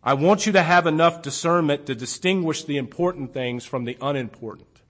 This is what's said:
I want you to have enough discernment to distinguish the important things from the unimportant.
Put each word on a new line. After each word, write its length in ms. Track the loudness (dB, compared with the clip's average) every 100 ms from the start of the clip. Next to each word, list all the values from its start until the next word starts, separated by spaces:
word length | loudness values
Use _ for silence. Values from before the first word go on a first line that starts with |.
I 120 | 0
want 320 | 2 4 4 4
you 60 |
to 100 | 2
have 240 | 4 4 4
enough 360 | 4 2 2
discernment 640 | -8 -4 2 2 2 0 -2
to 80 |
distinguish 680 | -6 -6 -4 0 0 0 -4
the 120 | -4 -4
important 560 | -4 -2 -2 -2 -8
things 320 | -6 -6 -6
from 200 | -6 -6
the 120 | -6 -6
unimportant. 800 | -4 -4 -6 -10 -14 -14 -20 _ _